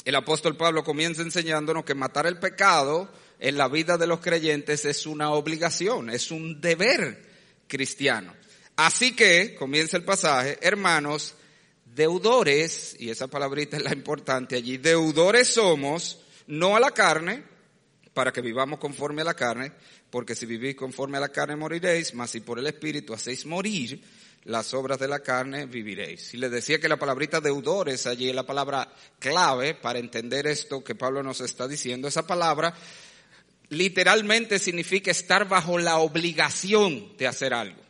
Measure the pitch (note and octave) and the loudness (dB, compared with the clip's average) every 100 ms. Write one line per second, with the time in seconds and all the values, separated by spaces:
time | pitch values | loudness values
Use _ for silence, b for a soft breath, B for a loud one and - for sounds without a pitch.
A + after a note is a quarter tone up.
0 | C3 C#3 B2 D#3 E3 D3 E3 D#3+ D3+ D3 | 0 0 2 0 0 2 2 2 0 0
1 | E3+ D#3+ E3+ F3 D#3+ D#3 D3+ D#3+ D3+ C#3 | 0 -2 -4 -4 0 -2 0 -4 -2 -4
2 | C3 D3 E3 F3 F#3 - G3 E3 C#3 E3 | -2 0 0 0 -4 2 4 6 4 0
3 | G3 B B B B2+ C#3+ C3 D3+ E3 F3 | -4 B B B -2 2 2 2 0 2
4 | E3+ E3 F3 E3+ D#3 D3 D3 D3 D3 C#3+ | 2 0 0 0 2 -2 -2 -2 -2 -4
5 | D#3 D3+ D3+ D3+ D3+ D#3+ E3 - F#3 A#3 | -6 -4 0 0 0 -2 -2 -2 -2 -2
6 | A2+ A#2+ - E3 D#3+ D3 E3+ E3 A3 E4 | -4 -6 -4 -6 -8 -4 -2 2 2 2
7 | D3+ G#2 b b b b - C3+ C3 - | 0 -6 b b b b -10 -6 -6 0
8 | C3+ A2+ F2+ - b b b - E3 - | 0 0 -4 -18 b b b 2 4 4
9 | B3+ - G#3 E3+ A3 - C3+ D3 D#3+ F3+ | 0 6 6 6 4 -4 -2 0 0 -2
10 | F3 F#3+ D#3+ C3 C3+ - F3+ G3+ F#3+ D#3 | 0 0 2 2 0 0 0 2 2 2
11 | D3 D3+ - - b b b b A#2+ A#2+ | 2 -4 -6 -14 b b b b _ 0
12 | D#3+ F3+ G#3 B3+ D#3 C#3+ D#3+ - - - | 2 4 4 4 6 4 2 -4 -10 -10
13 | A2+ A2+ C3 C#3+ C#3 C#3 D3 D3+ C#3 C#3+ | -8 -6 -6 -4 -4 -4 -4 -4 -4 -4
14 | - D3 C#3 C3 B2+ B2+ A#2+ C3 D#3 E3 | -4 -6 -2 -4 -2 -4 -4 0 4 4
15 | D#3+ D3+ F3+ A#3 B3 A3+ G3 D3+ C#3 E3 | 4 4 6 6 4 4 4 4 0 -4
16 | - - b b - D3+ F#3 G#3+ C4+ - | -6 -12 b b -10 0 4 6 4 4
17 | F#3 D#3 E3+ B3+ - _ _ _ _ _ | 4 4 0 -6 -10 _ _ _ _ _
18 | _ C3+ B2+ B2 B2 A#2+ C3+ D3+ D3 B2+ | _ -2 -2 -2 -4 -2 -2 -4 -8 -6
19 | C#3+ D3+ D#3+ C#3+ B2 A#2 C#3 - b b | -8 -4 -4 -2 -2 -2 -8 -14 b b
20 | _ B2 A2+ A2+ A2+ A2+ C3+ C3+ C3 C3 | _ -8 -6 -8 -6 -6 -6 -6 -10 -8
21 | C#3 C#3 C#3+ D3 D3 D3+ D#3 E3+ F3 E3+ | -6 -4 -4 -4 -4 -4 -6 -2 0 0
22 | D#3+ A#2+ A#2+ A#2 A2+ A#2 C#3+ D3 D#3 D3 | -2 -8 -8 -10 -8 -6 -6 -6 -6 -8
23 | C#3+ A2 B2 B2+ D3 F3 G3+ G3 A2+ C#3 | -8 -10 -8 -10 -8 -6 -4 -4 -4 -10
24 | b b b b - A2+ A2 C3 C3 C3 | b b b b -6 -4 -2 -6 -4 -4
25 | C3+ C#3+ C#3 B2+ C3+ C#3 C3+ A#2+ G#2+ F#2+ | -2 -4 -2 -2 -2 -8 -10 -10 -10 -10
26 | E2 E2 - A#2+ B2+ A#2+ B2 D#3 D#3+ D3 | -10 -12 -14 -6 -4 -4 0 0 0 0
27 | C#3+ C3 D3+ D#3+ D3+ C#3 C3 G3 D3+ C3 | 0 -2 -2 0 0 -2 0 0 0 -2
28 | B2 B2 B2+ B2+ B2+ C#3 C#3 C3+ A#2+ B | -4 -2 -2 -4 -4 -4 -2 -4 -6 B
29 | B _ - E3+ E3 B2+ C#3+ E3 A#2+ B2 | B _ 0 4 4 4 0 -2 -4 -4
30 | A#2+ A2+ A#2+ C3+ D3 D3 - C3+ - A2 | -6 -8 -4 -2 -2 -2 -4 -8 -8 -6
31 | C3 C#3 C3+ B2+ A#2+ - C3 D3 B2 B2 | -4 -2 -4 -6 -8 -6 -8 -6 -6 -6
32 | C#3+ D#3+ D#3+ F3+ E3 D3 E3+ - B B | -4 -4 -2 0 2 2 0 -2 B B
33 | B B B B _ _ - D3+ F#3+ F#3 | B B B B _ _ -10 0 0 4
34 | F3+ A3 G#3 A3+ A3 G3 F#3+ E3+ F3 G3 | 6 6 6 0 2 -2 -2 -4 -2 0
35 | F#3+ E3+ - F#3+ G3 F#3+ E3 F3 E3+ D#3+ | 0 -2 2 2 4 2 2 0 2 2
36 | D#3+ D#3+ F3 D#3 D3+ - F#3 G#3+ G3 B2+ | 2 2 -2 2 0 0 2 4 4 0
37 | G2 - B2+ - C3+ A#2+ G2+ E2 | -8 -4 -4 -2 -2 -2 -4 -12